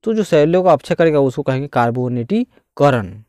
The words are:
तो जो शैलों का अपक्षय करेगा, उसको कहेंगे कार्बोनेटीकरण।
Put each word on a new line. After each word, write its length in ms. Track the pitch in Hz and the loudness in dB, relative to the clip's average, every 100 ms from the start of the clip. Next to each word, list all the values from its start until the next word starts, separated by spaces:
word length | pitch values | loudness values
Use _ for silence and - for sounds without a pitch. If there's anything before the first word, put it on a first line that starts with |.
तो 120 | 220 | -2
जो 100 | 220 | -4
शैलों 380 | 196 160 156 180 | 0 2 4 2
का 100 | 185 | 2
अपक्षय 220 | 151 - | 0 0
करेगा, 260 | 170 165 151 | 0 2 2
उसको 220 | 135 139 | 0 -2
कहेंगे 260 | 135 131 143 | -4 -4 -4
कार्बोनेटीकरण। 1500 | 127 120 120 123 123 117 214 254 _ _ - 143 127 95 101 | -2 -2 -2 -4 -6 -4 -4 -4 _ _ 0 2 2 -6 -14